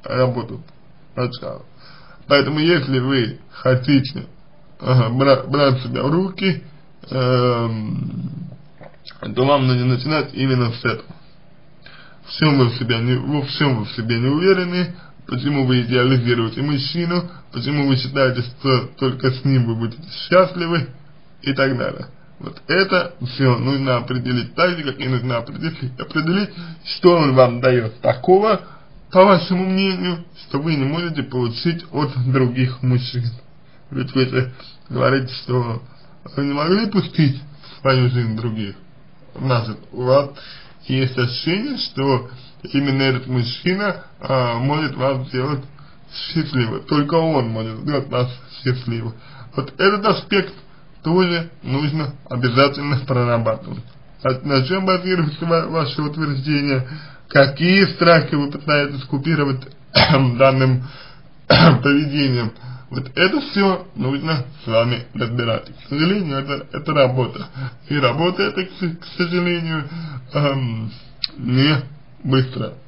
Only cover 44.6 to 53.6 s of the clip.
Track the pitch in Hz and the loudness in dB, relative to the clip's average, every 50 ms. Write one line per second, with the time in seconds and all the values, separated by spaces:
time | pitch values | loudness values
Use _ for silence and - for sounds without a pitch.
44.6 | 127 135 147 151 156 143 127 - 127 135 139 131 127 - - 127 127 143 147 131 | 0 0 0 0 -2 -4 -4 -2 -2 -2 -2 -2 -4 -6 -4 -4 -2 -2 -4 -4
45.6 | 131 - - - - - - - - - - - - - - 165 151 131 - 131 | -6 -12 -18 -20 -20 -20 -20 -20 -20 -18 -14 -14 -12 -4 -4 -4 -4 -2 0 -2
46.6 | 120 110 107 101 98 - 156 147 143 143 170 165 160 165 160 139 123 113 113 110 | -2 0 -2 -8 -4 0 0 2 2 2 2 2 2 2 2 0 0 0 -2 -4
47.6 | 110 113 - - - 147 147 139 131 - - 123 127 127 - - - - - - | -6 -6 -8 -8 -6 -2 -2 -2 -2 -2 -2 -2 -2 -2 -4 -12 -18 -20 -20 -6
48.6 | - 127 123 127 - - 117 113 113 113 113 - - - - - - - - - | -2 -2 -2 -2 -4 -6 -6 -6 -6 -8 -10 -12 -18 -20 -20 -20 -20 -10 -6 -6
49.6 | 131 - - - 185 196 208 208 - 220 190 - - - - 196 180 - - - | -6 -6 -4 0 2 2 2 2 0 0 0 0 -2 -2 0 0 0 -2 -8 -18
50.6 | - - - - - - - - - 156 165 185 185 175 175 170 170 165 - - | -20 -20 -20 -20 -20 -20 -20 -8 -2 0 2 2 2 2 0 -2 -4 -6 -12 -14
51.6 | - 127 127 139 151 147 143 156 151 127 - - - - - 120 123 127 117 127 | -8 -4 -2 -2 -2 -2 -2 -2 -4 -6 -8 -12 -12 -8 -6 -2 0 0 4 4
52.6 | 139 143 139 139 143 143 143 123 - - 135 123 123 120 120 117 113 113 110 107 | 4 4 2 -2 -4 -2 -2 -2 -2 -2 0 0 2 2 2 0 0 0 -2 -4